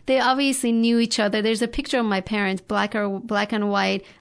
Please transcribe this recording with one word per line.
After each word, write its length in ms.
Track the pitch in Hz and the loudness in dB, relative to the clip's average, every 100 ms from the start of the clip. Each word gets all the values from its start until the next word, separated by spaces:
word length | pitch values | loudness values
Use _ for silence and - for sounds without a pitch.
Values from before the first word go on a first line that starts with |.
| - | 0
they 140 | 262 | 2
obviously 500 | 247 262 277 262 240 | 2 2 0 0 0
knew 280 | 233 233 233 | 2 4 4
each 180 | 233 - | 2 2
other. 240 | 208 214 | 0 0
There's 180 | 214 220 | 0 0
a 80 | 233 | -2
picture 300 | 262 285 262 | -4 -2 -2
of 80 | 226 | 0
my 160 | 190 | -2
parents, 400 | 190 214 196 190 | -2 -2 -2 -2
black 320 | - 208 208 | -4 -2 -2
or, 240 | 214 202 196 | -2 -4 -4
black 340 | 233 208 208 | -4 -2 -2
and 160 | 220 208 | -2 0
white. 360 | 202 190 196 - - | 0 0 -2 -6 -12